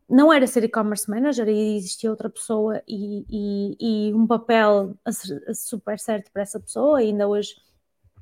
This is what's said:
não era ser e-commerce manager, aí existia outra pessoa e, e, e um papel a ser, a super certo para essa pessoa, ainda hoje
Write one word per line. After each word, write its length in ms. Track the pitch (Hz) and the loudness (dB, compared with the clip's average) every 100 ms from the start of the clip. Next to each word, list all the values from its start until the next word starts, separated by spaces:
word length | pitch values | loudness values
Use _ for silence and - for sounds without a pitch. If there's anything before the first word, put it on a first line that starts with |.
| - | 2
não 240 | 254 302 | 6 8
era 140 | 294 254 | 6 4
ser 200 | 240 226 | 0 0
e-commerce 440 | 226 208 208 - | 0 -2 -4 -4
manager, 380 | 214 285 247 214 | -2 0 0 0
aí 300 | 214 214 208 | 0 0 -2
existia 340 | 180 - 220 | -6 -6 -4
outra 180 | 220 208 | -4 -8
pessoa 520 | - - 214 220 214 - | -8 -4 -2 -2 -4 -8
e, 380 | 208 202 208 - | -10 -8 -10 -8
e, 800 | 214 208 202 202 - 233 214 208 | -6 -4 -4 -4 -4 -2 -2 0
e 40 | |
um 140 | 220 226 | 2 2
papel 680 | 226 226 226 208 202 196 - - | 2 2 4 6 4 2 -6 -8
a 60 | |
ser, 320 | 202 190 143 - | -8 -8 -10 -10
a 60 | |
super 440 | 220 - 214 208 214 | -10 -10 -10 -8 -8
certo 320 | - 208 - | -6 -6 -6
para 100 | 196 | -8
essa 180 | 202 214 | -8 -10
pessoa, 400 | - 220 285 285 | -10 0 2 4
ainda 280 | 220 208 202 | 2 0 0
hoje 280 | 208 202 - _ _ _ _ _ _ | 0 -4 -10 _ _ _ _ _ _